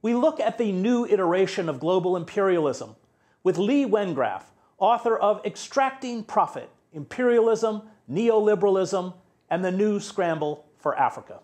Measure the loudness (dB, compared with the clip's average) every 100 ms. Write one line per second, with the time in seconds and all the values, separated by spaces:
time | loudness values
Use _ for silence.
0 | 0 2 2 2 -4 0 -2 0 0 0
1 | 2 2 2 2 0 0 -4 -4 0 0
2 | 2 -2 -4 0 2 2 0 -2 -8 -18
3 | _ _ _ _ -2 0 2 2 2 0
4 | 0 -2 -2 -4 -12 _ _ _ 2 2
5 | 2 0 2 0 -4 -10 -6 0 0 -2
6 | -10 -10 -4 -2 -2 -4 -14 _ _ -16
7 | -14 -2 2 4 4 2 0 -4 -10 _
8 | -8 -2 2 4 4 4 4 2 0 -2
9 | -4 -12 _ _ _ -2 -2 0 0 0
10 | -4 -4 -2 0 -2 -6 -12 _ -4 0
11 | 0 0 -16 -20